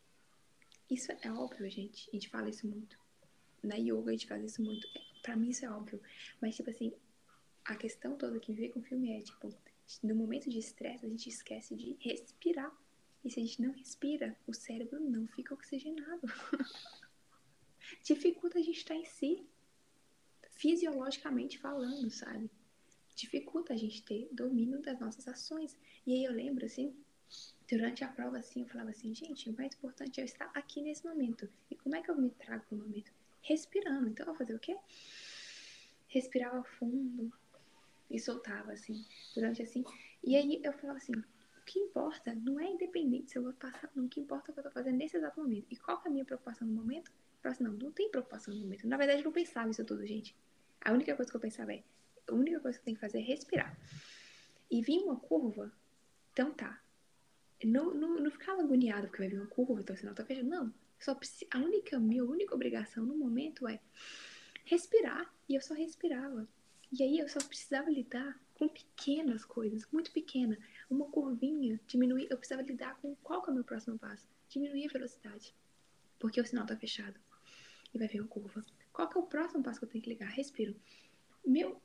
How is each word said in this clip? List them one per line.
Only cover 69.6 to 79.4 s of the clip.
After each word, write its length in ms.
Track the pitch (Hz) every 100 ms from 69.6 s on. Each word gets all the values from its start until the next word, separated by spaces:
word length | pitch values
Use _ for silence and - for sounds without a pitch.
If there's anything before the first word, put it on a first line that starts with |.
| 220 220 -
muito 200 | 311 330
pequena. 460 | 320 - 254 240 214 - - -
Uma 160 | 269 285
curvinha, 720 | 311 269 233 269 302 247 220 -
diminuir, 400 | 247 247 254 -
eu 80 | 254
precisava 240 | - 262
lidar 340 | 269 247 262 277
com 160 | 285 277
qual 240 | - 359
que 80 | 359
é 20 |
o 40 | 262
meu 80 |
próximo 340 | 240 226 233 226
passo. 300 | 214 214 - _ -
Diminuir 380 | 269 285 277 294
a 40 |
velocidade, 640 | 262 247 - 214 208 - - _ _ _ - - -
porque 220 | 220 240
o 40 | 233
sinal 200 | 240 214
tá 100 | 220
fechado. 440 | 220 - 202 - - - - - - - -
E 40 | 226
vai 100 | 214
vir 140 | 208
uma 60 | 214
curva. 360 | 208 202 220 - - -
Qual 160 | - 330
que 100 | 370
é 40 |
o 40 | 349
próximo 380 | 294